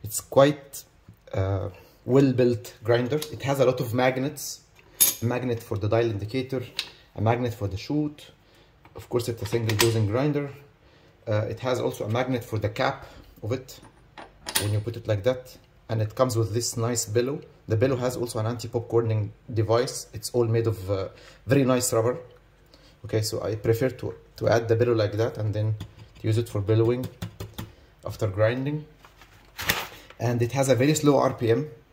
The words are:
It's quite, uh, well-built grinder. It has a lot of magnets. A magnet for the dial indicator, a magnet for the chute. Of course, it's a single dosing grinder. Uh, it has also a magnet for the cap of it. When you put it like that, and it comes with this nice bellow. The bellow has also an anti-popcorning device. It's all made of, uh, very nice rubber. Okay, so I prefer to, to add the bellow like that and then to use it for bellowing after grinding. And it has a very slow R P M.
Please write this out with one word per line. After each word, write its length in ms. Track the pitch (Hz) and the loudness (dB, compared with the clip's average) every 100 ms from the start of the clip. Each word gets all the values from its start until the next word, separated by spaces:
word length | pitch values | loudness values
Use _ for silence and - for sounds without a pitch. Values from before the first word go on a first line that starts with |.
It's 160 | - - | -8 -8
quite, 640 | - - 143 147 - - - _ - - - | 2 6 6 4 -8 -18 -18 _ -20 -20 -8
uh, 380 | - 95 98 95 - - _ - | -4 -2 -2 -4 -12 -20 _ 2
well-built 680 | 131 139 117 123 113 - - | 4 6 4 4 2 -6 -12
grinder. 340 | 104 120 123 151 - | 2 2 2 -2 -4
It 120 | 107 | -8
has 160 | 135 139 | -2 4
a 60 | 123 | 4
lot 140 | 127 | 2
of 140 | 120 | -2
magnets. 680 | 117 127 131 135 151 - - _ _ - - - - | 2 2 2 -4 -6 -12 -12 _ _ -20 0 0 2
A 40 | 113 | -2
magnet 360 | 123 123 117 | 0 -2 -4
for 160 | - 101 | -4 -4
the 100 | 101 | 2
dial 220 | 113 117 | 2 2
indicator, 540 | 101 101 135 131 131 117 - - - - - | -2 -4 -4 -4 -6 -6 -10 -10 -12 -18 -2
a 60 | |
magnet 320 | 107 120 123 | 2 2 0
for 140 | 107 101 | -4 -6
the 100 | 95 | -6
chute. 540 | - 147 151 147 - _ _ _ _ _ - - | -4 -2 -2 -6 -20 _ _ _ _ _ -20 -20
Of 140 | - | -4
course, 200 | 123 113 | -4 -2
it's 140 | 113 | -6
a 20 | 107 | -4
single 320 | 123 110 107 | -2 0 2
dosing 300 | 117 110 101 | 2 2 0
grinder. 420 | 113 147 147 143 - - _ _ _ _ _ - | 2 0 0 -4 -10 -20 _ _ _ _ _ -2
Uh, 180 | 107 107 | -2 -2
it 120 | 110 | -4
has 200 | 127 123 | -2 0
also 260 | 127 127 107 | -2 -4 -2
a 40 | |
magnet 340 | 113 127 127 | -2 0 -2
for 140 | 104 107 | -2 -4
the 120 | 101 | -4
cap 360 | - 131 135 - - - - | 0 -2 -2 -12 -20 -20 -12
of 80 | 107 | -6
it. 280 | 127 - - - _ - - - - - - | -6 -6 -20 -20 _ -20 -20 -20 -16 -4 -2
When 100 | 104 | 0
you 60 | 104 | -2
put 180 | 104 107 | -2 -8
it 100 | - | -2
like 160 | 104 110 | 0 0
that, 300 | 127 - - _ _ _ | -2 -6 -20 _ _ _
and 140 | 117 | -2
it 140 | 107 - | -2 0
comes 200 | 127 113 | 0 2
with 160 | 107 | 0
this 260 | 110 117 - | -2 -4 -4
nice 280 | 117 120 - | -2 -2 0
bellow. 360 | 107 123 156 - - - | 0 0 -4 -10 -20 -2
The 100 | 107 | 2
bellow 200 | 131 127 | 2 2
has 200 | 123 - | -2 -2
also 220 | 120 120 | -4 -2
an 80 | 110 | -2
anti-popcorning 840 | 120 113 120 110 117 113 110 104 - - | -4 -4 -6 0 0 2 0 -2 -8 -6
device. 540 | 113 107 117 131 - - | -2 2 2 2 -4 -12
It's 180 | 104 - | -12 -4
all 140 | 123 117 | 0 2
made 200 | 113 110 | 2 0
of, 240 | 101 95 | -2 -2
uh, 200 | 98 92 - - - - | -4 -4 -10 -20 -18 2
very 180 | 139 | 4
nice 300 | 127 127 120 | 4 2 2
rubber. 240 | 113 120 123 - - _ _ _ - - - 104 | 2 2 -2 -10 -20 _ _ _ -20 -20 -20 -4
Okay, 160 | 110 | -2
so 220 | 107 110 | -2 -4
I 100 | 98 | -4
prefer 360 | 107 117 113 131 | -4 0 2 0
to, 260 | - - - - - | -2 -10 -10 -18 -2
to 100 | 110 | 2
add 200 | 110 113 | 2 4
the 80 | 110 | 2
bellow 180 | 120 | 4
like 200 | 117 104 | 2 0
that 240 | 104 117 - | 2 -2 0
and 160 | 107 | -4
then 220 | 104 107 107 - - - - | 0 -2 -2 -6 -16 -20 -6
to 80 | 110 | 0
use 100 | 110 | 0
it 100 | 117 | 0
for 140 | 104 | -4
bellowing 420 | 95 110 113 123 127 - - - - - - - - _ - | 2 4 4 2 -2 -8 -12 -10 -14 -14 -16 -18 -20 _ -12
after 220 | - 107 | -4 -4
grinding. 580 | 95 107 127 135 151 151 - - - - - - - - - - - - - | 2 0 2 -2 -4 -8 -20 -20 -20 -20 -20 -20 -8 -2 -2 -4 -14 -20 -4
And 200 | 117 120 | -2 0
it 120 | 120 | 0
has 180 | 135 135 | 0 2
a 60 | 120 | 4
very 180 | 135 | 4
slow 240 | 151 147 135 | 4 4 4
R 160 | 127 | 2
P 160 | 110 117 | 0 2
M. 180 | 117 151 - _ | 2 0 -10 _